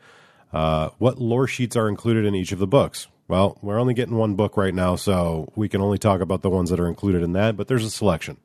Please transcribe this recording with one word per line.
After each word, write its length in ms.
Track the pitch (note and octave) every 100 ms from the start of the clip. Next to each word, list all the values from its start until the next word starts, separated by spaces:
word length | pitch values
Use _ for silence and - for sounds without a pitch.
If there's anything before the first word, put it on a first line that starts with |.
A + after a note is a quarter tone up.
| - - - _ _
Uh, 360 | D#2 D#2+ D#2 D#2 -
what 180 | A#2 A#2+
lore 280 | A2+ B2 C3+
sheets 280 | - A#2+ A#2+
are 140 | A2
included 340 | G2 A2+ A2+ G#2
in 100 | G2
each 160 | F2
of 80 | F2+
the 80 | G2
books? 400 | C#3 E2+ - - _ -
Well, 300 | F2+ G2 -
we're 160 | G2+ G#2+
only 140 | B2+ A#2+
getting 200 | A#2 A2+
one 200 | A2 G2
book 220 | G#2 -
right 160 | F#2+ F2+
now, 200 | F2+ F2+
so 560 | - F2+ E2+ D#2+ D2 -
we 140 | G#2
can 120 | G2
only 160 | G2 G2
talk 240 | G#2+ F#2+
about 200 | F2+ F#2
the 60 | G2
ones 180 | F#2 F2
that 100 | F2
are 80 | E2+
included 360 | D#2+ G2+ F2+
in 80 | E2+
that, 240 | F2+ A2 G2+
but 100 | G2+
there's 180 | C3 A2
a 40 |
selection. 480 | - G2+ E2 - C#2+